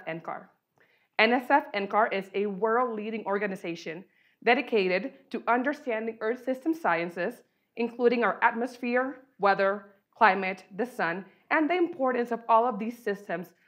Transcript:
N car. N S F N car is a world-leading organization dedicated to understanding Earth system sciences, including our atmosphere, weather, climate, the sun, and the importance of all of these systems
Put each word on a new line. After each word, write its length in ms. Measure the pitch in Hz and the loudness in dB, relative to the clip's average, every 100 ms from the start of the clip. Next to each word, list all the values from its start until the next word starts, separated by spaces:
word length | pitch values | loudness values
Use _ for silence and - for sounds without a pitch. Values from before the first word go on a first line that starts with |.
| - | -6
N 120 | 165 | -10
car. 300 | - - - _ _ _ _ _ _ - | -10 -12 -14 _ _ _ _ _ _ 2
N 140 | 220 | 4
S 120 | 262 - | 4 4
F 140 | 285 302 202 | 2 2 -6
N 120 | 196 | 0
car 200 | 214 233 | 2 2
is 180 | 196 190 | 0 -4
a 140 | 196 208 | -4 -2
world-leading 760 | 190 220 233 254 214 214 220 190 | -2 0 2 0 -4 -6 -6 -4
organization 760 | 202 202 185 175 165 170 160 - _ _ _ - | -2 -2 -6 -8 -8 -10 -12 -16 _ _ _ 2
dedicated 680 | 247 - 220 185 185 262 - - | 2 2 2 2 0 -4 -12 -12
to 140 | 220 - | -6 0
understanding 680 | 247 254 294 254 220 226 226 | 0 0 -4 -4 -4 -6 -6
Earth 240 | 220 247 - | -4 -4 -4
system 280 | 262 330 | -4 -4
sciences, 680 | 320 190 165 170 175 185 247 _ _ _ - | -2 0 0 -2 -4 -6 -6 _ _ _ -6
including 480 | 233 233 240 240 | -6 2 2 4
our 180 | 208 - | 2 2
atmosphere, 760 | 233 226 262 - 240 247 262 - - - | 0 0 -6 -6 -2 -2 -2 -8 -18 0
weather, 500 | 196 196 196 208 - _ _ - | 2 4 2 0 -8 _ _ 4
climate, 460 | 214 196 185 196 - 190 | 4 4 0 -6 -8 -8
the 80 | 240 | -6
sun, 400 | - 170 180 190 _ - | -4 -4 -4 -10 _ -2
and 180 | 311 302 | 2 2
the 60 | 359 | 2
importance 560 | 339 302 262 240 240 | 0 0 0 0 -2
of 80 | 233 233 | -2 2
all 180 | 226 247 | 4 4
of 140 | 202 | 0
these 180 | 220 240 | -6 -6
systems 500 | 208 196 202 175 175 _ | -6 -6 -6 -8 -10 _